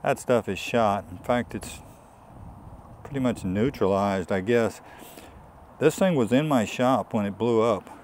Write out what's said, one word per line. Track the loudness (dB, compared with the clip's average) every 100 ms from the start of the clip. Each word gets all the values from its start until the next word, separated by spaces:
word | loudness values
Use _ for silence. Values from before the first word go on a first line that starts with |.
that | -2 -2
stuff | 2 0 0
is | -6
shot. | -2 2 2 0 -6
In | -12
fact, | -2 -2 -2
it's | -10 -12 -16 -20 -20 -20 -20 -20 -20 -20 -18 -20 -20 -20 -20
pretty | -10 -2
much | -2 -2
neutralized, | -2 0 0 2 2 4 2 0 -2
I | -2
guess. | 2 2 2 -4 -20 -20 -20 -20 -20 -20 -20 -20 -20 0
This | 0 4
thing | 2
was | 2 2
in | 2 2
my | 0
shop | 0 0 2 2 0
when | -2
it | -4 -2
blew | 2 4
up | 4 0 -4 -20